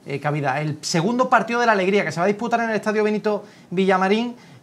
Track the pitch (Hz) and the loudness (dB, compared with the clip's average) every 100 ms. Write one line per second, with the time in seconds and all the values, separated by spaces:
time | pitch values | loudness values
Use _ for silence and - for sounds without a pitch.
0 | - 143 147 151 143 135 151 151 - 175 | -10 -6 -4 -2 -2 -2 -2 -6 -2 0
1 | 175 240 262 240 208 240 240 208 185 208 | 0 0 2 2 2 0 2 2 2 2
2 | 160 151 185 202 233 233 226 214 214 214 | 0 0 0 0 -2 -2 -2 -2 -2 0
3 | 214 214 214 208 202 - - 180 190 185 | 0 0 -2 -2 -6 -20 -8 0 2 2
4 | 190 214 240 240 - - | 2 0 0 -8 -18 -20